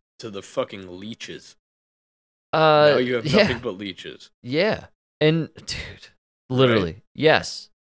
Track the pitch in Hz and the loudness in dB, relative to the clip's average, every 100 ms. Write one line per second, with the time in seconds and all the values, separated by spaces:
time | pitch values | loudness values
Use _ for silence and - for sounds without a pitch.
0 | _ _ 120 98 - - 123 101 92 90 | _ _ -14 -14 -10 -8 -8 -10 -16 -16
1 | 104 117 - 82 - _ _ _ _ _ | -16 -16 -16 -16 -20 _ _ _ _ _
2 | _ _ _ _ _ 156 156 151 151 131 | _ _ _ _ _ 2 4 6 6 4
3 | 123 123 147 214 208 117 120 95 101 - | 0 -2 2 2 2 0 -6 -8 -10 -12
4 | 80 - - _ 120 147 208 - - _ | -16 -18 -20 _ -6 -2 -2 -4 -10 _
5 | _ _ 156 165 151 - - - - - | _ _ 0 2 -4 -10 -12 -12 -12 -18
6 | - _ _ _ _ 127 131 110 87 92 | -20 _ _ _ _ 2 4 4 0 -6
7 | _ - 151 139 - - - _ | _ 0 2 2 0 -10 -16 _